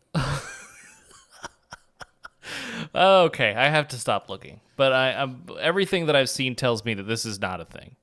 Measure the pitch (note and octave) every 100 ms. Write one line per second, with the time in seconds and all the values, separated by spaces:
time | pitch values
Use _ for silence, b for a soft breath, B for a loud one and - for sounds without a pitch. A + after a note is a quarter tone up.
0 | _ E3 C3 C#3 B B B B B B
1 | B B B - - _ _ - _ -
2 | - _ - _ B B B3+ A3+ D#3 -
3 | F#3 F#3+ E3 - A#2 G#2+ C#3 D3+ D3 B2
4 | - G#2 - G2 - - _ - C3+ C3
5 | C3 G#2 C3+ B2+ - - D3+ F#3 F#3 F#3
6 | D#3+ C#3+ B2+ - C3 A#2+ B2+ A2+ A2+ G2+
7 | G2 A2+ A2+ G2 G2 F2+ D#2+ - - -